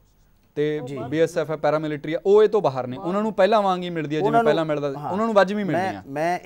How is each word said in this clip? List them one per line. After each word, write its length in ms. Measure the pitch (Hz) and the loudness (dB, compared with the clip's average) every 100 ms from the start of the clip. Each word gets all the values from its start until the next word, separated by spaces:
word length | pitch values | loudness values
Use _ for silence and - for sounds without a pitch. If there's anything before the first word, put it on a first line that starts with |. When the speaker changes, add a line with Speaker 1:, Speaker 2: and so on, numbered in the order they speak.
| _ _ _ _ _ - | _ _ _ _ _ -4
Speaker 1:
ਤੇ 260 | 151 151 139 | -2 -2 -6
Speaker 2:
ਜੀ। 120 | 139 127 | -8 -4
Speaker 1:
ਬੀ 100 | 151 | 0
ਐਸ 180 | 160 180 | 0 0
ਐਫ 140 | 151 | -4
ਹੈ, 40 | 156 | -2
ਪੈਰਾਮਿਲਟਰੀ 580 | 147 151 156 147 151 | 0 0 -2 -6 -6
ਆ, 60 | 160 196 | -4 4
ਉਹ 180 | 208 | 6
ਇਹ 60 | 214 | 6
ਤੋਂ 120 | 208 | 4
ਬਾਹਰ 260 | 156 131 123 | 0 -2 -6
ਨੇ, 100 | 127 | -8
ਉਹਨਾਂ 240 | 170 196 | -4 -2
ਨੂੰ 120 | 220 | -2
ਪਹਿਲਾਂ 280 | 202 190 220 | 2 4 4
ਵਾਂਗ 200 | 196 180 | 2 0
ਹੀ 80 | 175 | -4
ਮਿਲਦੀ 260 | 170 143 156 | -6 -4 -2
ਹੈ 40 | |
ਜਿਵੇਂ 80 | 202 | 2
Speaker 2:
ਉਹਨਾਂ 160 | 233 | 2
ਨੂੰ 40 | 226 | 4
Speaker 1:
ਪਹਿਲਾਂ 180 | 151 160 | 2 0
ਮਿਲਦਾ 260 | 147 143 | -2 -4
ਸੀ, 80 | 143 | -6
Speaker 2:
ਹਾਂ। 120 | 147 | -6
Speaker 1:
ਉਹਨਾਂ 140 | 190 226 | -4 0
ਨੂੰ 100 | 202 | 4
ਵਾਜਬ 220 | 190 208 | 4 2
ਹੀ 60 | |
ਮਿਲਦੀ 180 | 196 175 | -2 -2
Speaker 2:
ਮੈਂ, 160 | 190 - | -2 -6
Speaker 1:
ਆ। 60 | 160 | -8
Speaker 2:
ਮੈਂ 320 | 139 165 175 | -4 -4 -4